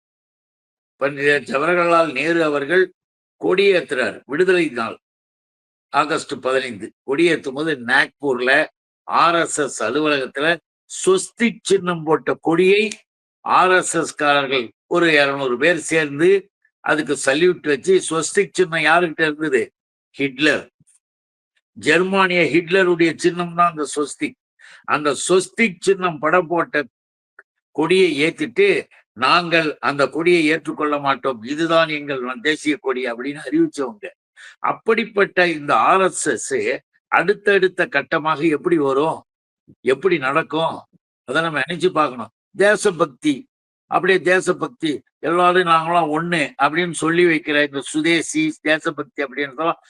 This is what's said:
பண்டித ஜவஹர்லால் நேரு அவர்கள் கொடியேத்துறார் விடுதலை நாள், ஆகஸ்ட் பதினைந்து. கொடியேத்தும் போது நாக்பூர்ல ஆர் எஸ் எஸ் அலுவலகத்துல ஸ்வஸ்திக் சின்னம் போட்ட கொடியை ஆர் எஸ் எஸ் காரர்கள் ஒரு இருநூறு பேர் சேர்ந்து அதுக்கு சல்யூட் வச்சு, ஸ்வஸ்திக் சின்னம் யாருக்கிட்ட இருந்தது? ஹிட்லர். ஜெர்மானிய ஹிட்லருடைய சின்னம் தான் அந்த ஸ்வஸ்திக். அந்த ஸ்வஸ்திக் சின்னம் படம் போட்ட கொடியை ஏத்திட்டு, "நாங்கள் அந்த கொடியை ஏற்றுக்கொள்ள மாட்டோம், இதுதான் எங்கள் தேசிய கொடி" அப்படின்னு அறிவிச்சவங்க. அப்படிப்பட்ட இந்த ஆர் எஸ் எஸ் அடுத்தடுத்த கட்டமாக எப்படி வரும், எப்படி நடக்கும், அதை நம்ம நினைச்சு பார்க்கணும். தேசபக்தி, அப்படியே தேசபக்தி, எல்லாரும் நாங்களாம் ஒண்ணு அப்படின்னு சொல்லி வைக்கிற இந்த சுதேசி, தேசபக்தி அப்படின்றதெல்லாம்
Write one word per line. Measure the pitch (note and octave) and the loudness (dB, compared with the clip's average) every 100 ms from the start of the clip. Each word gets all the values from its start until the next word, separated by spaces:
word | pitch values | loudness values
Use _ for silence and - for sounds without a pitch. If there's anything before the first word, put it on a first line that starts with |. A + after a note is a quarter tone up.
| _ _ _ _ _ _ _ _ _ _ | _ _ _ _ _ _ _ _ _ _
பண்டித | C#3 C#3+ C#3+ C#3+ | -4 0 0 0
ஜவஹர்லால் | B2+ C3+ D#3+ F3+ E3+ E3+ D#3+ | -2 -2 0 0 2 2 2
நேரு | B2+ D#3 E3+ | -2 -2 0
அவர்கள் | D#3 D3 C#3 F3+ F#3 _ _ _ _ _ | 0 -2 0 0 -2 _ _ _ _ _
கொடியேத்துறார் | D#3 F#3 G3+ F3 C3+ B2+ G#2+ F2+ | -2 2 4 2 0 -4 -4 -6
விடுதலை | - D3+ F#3 F3+ D#3 | -6 0 2 2 0
நாள், | A#2+ A2+ - _ _ _ _ _ _ _ _ _ | -4 -6 -8 _ _ _ _ _ _ _ _ _
ஆகஸ்ட் | C#3 D3+ D#3 - B2 | -2 0 -2 -4 -6
பதினைந்து. | B2+ C3 B2+ G#2 A2 - - | -2 -2 -2 -8 -14 -14 -4
கொடியேத்தும் | C#3+ F3 D#3 C#3 C3 | 0 2 0 -4 -6
போது | D#3+ C3+ A#2 | -6 -6 0
நாக்பூர்ல | C3+ D3+ _ C#3+ A#2+ B2+ C#3+ C#3+ _ _ _ - | 0 0 _ -4 0 4 4 2 _ _ _ -4
ஆர் | A#2+ E3 | 2 2
எஸ் | E3+ D#3 - | 2 -2 -2
எஸ் | C3 - | -4 -4
அலுவலகத்துல | A2 C#3+ D#3 C#3+ B2+ C#3 D#3 E3+ _ _ _ | -4 -2 0 -2 -4 -4 -2 -2 _ _ _
ஸ்வஸ்திக் | - F3+ F#3+ - - A#3 E3 | -2 2 2 0 -2 -2 -2
சின்னம் | - G3 F3+ E3+ | -2 0 0 -4
போட்ட | D#3 D3+ - C3 | -2 -2 -2 -4
கொடியை | D#3 E3 F#3 G3+ G#3+ - _ _ _ _ | 0 2 4 2 0 -6 _ _ _ _
ஆர் | - C#3 F#3 | -2 2 4
எஸ் | F3+ D#3 | 2 2
எஸ் | E3+ C3+ - | -2 -4 -2
காரர்கள் | D3 C#3+ C3+ C3+ A2+ - _ | 0 2 0 -2 -4 -12 _
ஒரு | F3 E3+ | 0 4
இருநூறு | D3 C#3 C#3 C3+ A#2+ | 4 4 0 -2 0
பேர் | D#3+ E3+ | 2 0
சேர்ந்து | - D#3+ D3+ C#3+ F3 G3 - _ _ _ | 0 -2 -2 2 2 2 0 _ _ _
அதுக்கு | - D#3 D3+ C#3 | -2 -2 -2 -2
சல்யூட் | C#3 D3 F3+ D#3 D3+ | 0 2 2 0 -2
வச்சு, | C3 E3+ F#3 | -2 2 0
ஸ்வஸ்திக் | - D#3+ D3+ G3+ F#3 - | 0 -4 -2 -2 -2 -2
சின்னம் | F3+ D#3+ | -2 0
யாருக்கிட்ட | D3+ E3+ F3 D3+ | 2 2 2 0
இருந்தது? | D#3 D3+ D#3 B2+ G2+ _ _ _ _ - | -2 -2 0 0 -2 _ _ _ _ -6
ஹிட்லர். | C#3 B2+ D3+ A2 - _ _ _ _ _ _ _ _ _ _ - | -6 0 0 0 -4 _ _ _ _ _ _ _ _ _ _ -6
ஜெர்மானிய | A#2 D#3+ F#3 G3 F#3 F3 | 0 2 2 2 2 2
ஹிட்லருடைய | D3 D#3+ E3 F#3+ F3+ E3+ E3 - | 2 2 2 2 2 2 0 2
சின்னம் | F3 E3+ F3 | -2 -2 -4
தான் | E3+ F3 | 0 0
அந்த | D#3 C#3 | 0 -6
ஸ்வஸ்திக். | D3 C#3+ - D3+ - _ _ - - | -4 -6 -6 -8 -8 _ _ -20 -20
அந்த | - C#3 D3 | -4 -2 0
ஸ்வஸ்திக் | B2 - F#3 F3+ - A3+ E3+ | -2 0 0 0 -2 -2 0
சின்னம் | G3 F#3+ F#3 D#3 | 0 0 -2 -2
படம் | D3+ F3+ D#3 | 0 0 0
போட்ட | E3+ D3+ D3 - _ _ _ _ - _ _ _ - | -2 -2 -4 -6 _ _ _ _ -20 _ _ _ -4
கொடியை | D#3+ F#3 F3+ C#3+ | 2 4 4 2
ஏத்திட்டு, | D#3+ D#3+ C#3 F3 G3 D3+ - _ _ | -2 -2 -6 0 2 2 -4 _ _
"நாங்கள் | G#2 C3 E3+ E3+ E3 D#3 - | -4 2 2 2 0 0 -2
அந்த | B2 C#3+ C3 | -4 0 0
கொடியை | D3+ E3+ F3 D3+ | 0 2 4 2
ஏற்றுக்கொள்ள | D#3+ D#3+ D3 D3+ C#3+ | 0 -4 -4 -2 -2
மாட்டோம், | C#3 C3 C3+ A#2 | -2 -2 -2 -6
இதுதான் | A#2 D3+ E3 E3 D#3+ | -8 -4 0 2 2
எங்கள் | D3 C#3+ C3+ B2 B2 | -2 -6 -6 -8 -4
தேசிய | C#3 D#3 D3+ C#3 | -4 -2 -2 -4
கொடி" | C3 B2+ B2+ | -4 -4 -4
அப்படின்னு | A#2 C#3 C#3+ | -6 -8 -10
அறிவிச்சவங்க. | C3+ D#3 D#3+ C#3+ B2+ G#2+ - - _ _ - - | -4 0 0 -2 -8 -8 -18 -20 _ _ -20 -8
அப்படிப்பட்ட | B2+ C#3+ - A3+ G#3+ G3+ F#3+ - F3 | -6 -4 -2 -2 0 -2 0 2 0
இந்த | D3+ C#3+ A#2+ | 0 0 2
ஆர் | C3 F#3+ | 4 4
எஸ் | F3+ - D#3 | 2 -2 -4
எஸ் | G#2+ - B2+ G#2 C#3+ - _ _ | -4 -4 -4 -2 -6 -10 _ _
அடுத்தடுத்த | - F3 G#3 G#3 G3 F3+ F3+ D#3+ | 0 2 0 0 2 0 -2 -4
கட்டமாக | C#3+ C#3+ E3 D#3 D3 E3 | -4 -2 -4 -2 0 0
எப்படி | C#3+ F3+ E3+ | 0 0 0
வரும், | C#3 C3+ D#3 - - _ _ _ _ _ | 2 0 0 -4 -12 _ _ _ _ _
எப்படி | A#2 C#3 F#3+ E3+ | -2 0 0 0
நடக்கும், | C3+ D#3 D#3 D#3 E3 - - _ _ _ - | 0 -2 -2 -4 -4 -6 -16 _ _ _ -6
அதை | D3 | -4
நம்ம | E3 D3 | -2 -4
நினைச்சு | C3 E3+ F3+ | -6 -2 -2
பார்க்கணும். | D3+ D3 B2 A2 _ _ - | 0 -2 -4 -14 _ _ 0
தேசபக்தி, | G3+ G#3 G#3+ D#3+ D#3+ - D3+ B2+ - _ _ _ _ | 2 4 0 0 -4 -2 -2 -2 -8 _ _ _ _
அப்படியே | E3+ F#3 F#3 | -2 2 2
தேசபக்தி, | D#3 F#3 F3+ E3 D3+ - D#3+ C3 - _ | 2 0 0 -4 -6 -6 -6 -6 -10 _
எல்லாரும் | D3 F3 F3+ F3+ E3+ | -2 2 4 4 4
நாங்களாம் | E3 D#3+ F3 D#3 | 2 2 0 0
ஒண்ணு | D#3 F3 E3+ C3 - | -2 -2 -2 -4 0
அப்படின்னு | C#3+ D#3+ F3+ | 0 0 -4
சொல்லி | D3+ D#3+ E3+ | -2 0 2
வைக்கிற | F3+ D#3 D3+ D3 | 2 2 0 0
இந்த | D3 C#3 | 0 -4
சுதேசி, | - D#3 D#3+ E3 - D#3 D#3 D3 | -6 -2 0 0 0 -2 -2 -2
தேசபக்தி | D3+ D#3 E3 D3 C#3+ - | -2 -2 -2 -6 -10 -8
அப்படின்றதெல்லாம் | C3+ C3 C#3+ C3 E3 - | -8 -6 -8 -4 -4 -4